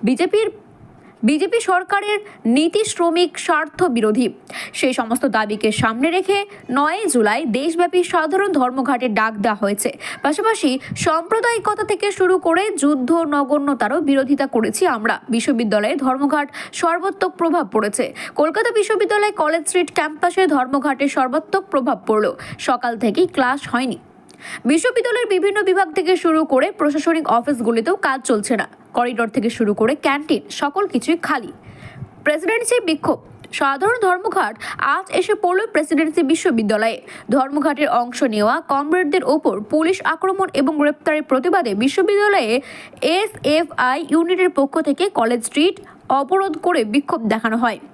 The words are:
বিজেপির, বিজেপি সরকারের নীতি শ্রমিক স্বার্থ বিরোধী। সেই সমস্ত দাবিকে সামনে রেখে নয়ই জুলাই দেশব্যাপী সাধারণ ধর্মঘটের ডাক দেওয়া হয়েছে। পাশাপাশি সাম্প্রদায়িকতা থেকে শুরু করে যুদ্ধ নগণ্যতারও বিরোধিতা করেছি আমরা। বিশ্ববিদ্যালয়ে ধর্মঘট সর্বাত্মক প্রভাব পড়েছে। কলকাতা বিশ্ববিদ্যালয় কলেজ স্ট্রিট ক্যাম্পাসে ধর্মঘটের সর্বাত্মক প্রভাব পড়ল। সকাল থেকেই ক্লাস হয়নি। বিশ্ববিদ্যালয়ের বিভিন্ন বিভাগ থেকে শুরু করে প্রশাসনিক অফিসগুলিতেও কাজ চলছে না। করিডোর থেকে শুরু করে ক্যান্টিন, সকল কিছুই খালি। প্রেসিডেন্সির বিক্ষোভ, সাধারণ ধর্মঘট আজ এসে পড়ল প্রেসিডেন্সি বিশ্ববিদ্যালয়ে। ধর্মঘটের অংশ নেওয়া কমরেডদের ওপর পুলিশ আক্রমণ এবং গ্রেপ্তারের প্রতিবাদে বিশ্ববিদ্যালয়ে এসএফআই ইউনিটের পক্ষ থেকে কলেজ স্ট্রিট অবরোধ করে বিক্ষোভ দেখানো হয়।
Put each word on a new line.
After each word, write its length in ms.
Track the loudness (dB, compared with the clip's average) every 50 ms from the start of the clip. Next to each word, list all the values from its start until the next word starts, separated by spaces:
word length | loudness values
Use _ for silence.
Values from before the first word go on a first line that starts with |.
| 2
বিজেপির, 420 | 0 0 2 0 0 2 0 0 0 -4 -10 -20 -20 -20 -20 -20 -20 -20 -20 -20 -20 -14 _ 0
বিজেপি 360 | 0 2 2 0 0 0 -2 0 2
সরকারের 500 | 0 0 2 0 -2 -2 0 0 -2 -4 -4 -8 -20 -6 -2 0 2
নীতি 260 | 2 2 2 2 0 -2 -2
শ্রমিক 400 | -2 0 0 2 2 2 0 0 0 -8 -2
স্বার্থ 320 | 0 0 0 0 -4 -2 -2 0 0 2
বিরোধী। 300 | 2 2 2 2 2 0 -2 -2 -8 -18 -16 -14 -14 -14 -12 -8 -2
সেই 160 | -2 -2 0 0
সমস্ত 260 | -2 -2 -2 -2 0 0 0
দাবিকে 320 | 0 -2 -2 -4 -2 -2 -2 0 2
সামনে 280 | 0 0 0 0 0 0 0
রেখে 220 | 0 0 0 0 0 0 -4 -12 -20 -10 -4 0
নয়ই 280 | 0 2 0 0 0 -2 0 2
জুলাই 280 | 2 2 2 2 0 -2 -2 -2 -2
দেশব্যাপী 420 | -2 -2 0 0 0 2 2 0 0 2 0
সাধারণ 380 | 0 0 2 0 0 0 2 2
ধর্মঘটের 600 | 2 0 0 0 -2 -2 0 0 0 0 0 0
ডাক 180 | 0 0 0 -2 0 0
দেওয়া 160 | 0 0 0 0
হয়েছে। 280 | -2 -2 0 -2 -4 -4 -6 -12 -14 -14 -4 -2
পাশাপাশি 480 | -2 -2 0 2 0 0 2 0 0 0 0 -4 -8 -8 -2 0
সাম্প্রদায়িকতা 800 | 0 0 0 0 0 -2 0 2 0 0 0 -2 -2 -2 -2 -2 -2
থেকে 160 | -2 -2 -2 -4 0 2
শুরু 160 | 2 2 2 2 2
করে 160 | 2 2 2 2 0 -2 0 2
যুদ্ধ 280 | 2 2 2 2 2 2 2 2 0 0
নগণ্যতারও 640 | 0 0 2 0 0 2 0 -2 0 -2 0 0 0 0 2
বিরোধিতা 380 | 2 2 2 2 0 0 0 0 0
করেছি 280 | 0 0 0 0 0 0
আমরা। 280 | 0 0 0 -2 -2 -2 -2 -2 -2 -2
বিশ্ববিদ্যালয়ে 600 | -2 0 0 0 0 0 2 2 2 2 0 -2 0 0
ধর্মঘট 420 | 0 0 0 0 0 0 0 -2 -4 -8 -14 -16 -12 -8 -2
সর্বাত্মক 520 | 0 0 0 0 -2 -4 -2 -2 -2 -4 -2 -2
প্রভাব 240 | -2 0 2 0 -2 0 0
পড়েছে। 300 | 0 0 0 -2 -2 -4 -4 -4 -12 -14 -12 -2
কলকাতা 360 | 0 0 0 2 0 -2 0 2 0
বিশ্ববিদ্যালয় 560 | 0 0 2 0 0 0 2 2 2 0 0 0 0
কলেজ 200 | 0 0 0 -2
স্ট্রিট 240 | 0 0 0 0 0 -2 -2
ক্যাম্পাসে 440 | -2 -2 -4 0 -2 0 2 4 2 4 4
ধর্মঘটের 560 | 2 0 0 0 -2 0 0 -2 0 0 -2 0
সর্বাত্মক 460 | 0 -2 0 0 -2 -2 0 -2 -2 -2 0 -2
প্রভাব 260 | 0 0 0 -2 -4 -2 0
পড়ল। 180 | 0 2 2 0 -2 -4 -12 -16 -14 -10 -2 -2
সকাল 240 | -2 0 0 -4 -4 0 -2
থেকেই 240 | -2 2 2 0 0 2
ক্লাস 260 | 0 0 0 0 -2 -4 -4 -4
হয়নি। 260 | -2 -2 -2 -6 -8 -12 -20 -20 -20 -20 -20 -20 -20 -18 -16 -16 -6 0 2
বিশ্ববিদ্যালয়ের 640 | 2 4 2 2 0 0 0 0 0 0 0 0 0
বিভিন্ন 240 | 2 2 2 0 2 2 2
বিভাগ 180 | 2 2 2 0 0
থেকে 180 | -2 0 2 0
শুরু 240 | 2 2 2 2 2 2 2 2
করে 140 | 2 2 2 0 0
প্রশাসনিক 460 | 0 0 0 0 0 0 0 0 0 2 0 0
অফিসগুলিতেও 580 | 2 0 -2 -2 0 0 0 0 2 0 -2 0 0
কাজ 120 | -2 -2 -2 -2 -2
চলছে 240 | -2 0 0 -2 -2
না। 100 | -2 -2 -6 -10 -20 -20 -6 -2
করিডোর 340 | -2 -2 -2 0 -2 -4 -2 -2
থেকে 140 | -2 -2 -2
শুরু 220 | 0 0 0 0 2
করে 180 | 2 2 0 0 0 0
ক্যান্টিন, 380 | 0 0 0 0 -2 -2 -2 -2 -8 -8 -4
সকল 220 | -4 -4 -2 -2 -2 0 -2
কিছুই 260 | -4 0 0 -2 -2 0
খালি। 240 | -4 -4 -4 -4 -8 -16 -16 -20 -20 -20 -20 -20 -20 -16 -16 -18 -18 -18 -6 -2
প্রেসিডেন্সির 580 | 0 0 0 0 0 -2 0 0 2 0 0 2 0
বিক্ষোভ, 300 | -2 -2 0 -2 -2 -2 -4 -20 -20 -20 -20 -12 -4 -2
সাধারণ 400 | 0 0 0 2 0 0 0 2 2
ধর্মঘট 480 | 2 2 2 0 -2 -2 0 -2 -2 -4 -8 -12 -12 -6 -2 0 0 0
আজ 120 | 0 -2 -2 -2 -2
এসে 160 | 0 0 0 0 0
পড়ল 180 | 0 0 0 -2 0 -2
প্রেসিডেন্সি 500 | -2 -2 0 0 0 0 0 0 0 2 2 0
বিশ্ববিদ্যালয়ে। 640 | 0 2 0 0 0 0 0 0 0 0 0 -2 -4 -12 -18 -20 -20 -6 -2
ধর্মঘটের 580 | 0 0 0 0 -2 0 0 0 0 0 0 0 2 0
অংশ 180 | 0 -2 -4 -2 -2 0 2
নেওয়া 200 | 2 2 2 2 0 -2 -2 -2
কমরেডদের 520 | -2 0 0 0 0 0 2 0 0 2 2 0
ওপর 200 | 2 2 0 -2 -2 -6 -2 0
পুলিশ 260 | 0 2 2 0 0 0 -2 -2
আক্রমণ 320 | 0 -2 -2 0 0 -2 -2 0
এবং 180 | 0 0 0 2 2
গ্রেপ্তারের 460 | 0 0 0 0 -2 -2 0 0 0 0
প্রতিবাদে 420 | 0 0 2 2 2 2 2 0 -2
বিশ্ববিদ্যালয়ে 800 | 0 0 0 2 2 2 2 4 4 4 4 4 2 2 2 0 -2 -2 -6 -18 -18 -20 -20 -12 -4 0 0 2
এসএফআই 840 | 2 0 -2 -6 -4 -2 2 2 2 0 0 -2 -2 0 0 0 -2 -2 0 0
ইউনিটের 380 | 0 2 2 2 2 2 0 2 2
পক্ষ 160 | 0 0 0 -2 0 0
থেকে 160 | 0 0 0 -2 0 0
কলেজ 220 | 0 0 0 -2 -4 -4
স্ট্রিট 280 | -2 0 0 0 0 -2 -14 -20 -20 -20 _ -2 0 0
অবরোধ 340 | 0 0 0 0 0 0 -4 -2 -2
করে 140 | 0 0 2 0
বিক্ষোভ 360 | 2 0 -2 0 0 -4 -2 0 -2 -2
দেখানো 240 | 0 0 -2 0 0 0
হয়। 160 | 0 -2 -2 -12 -20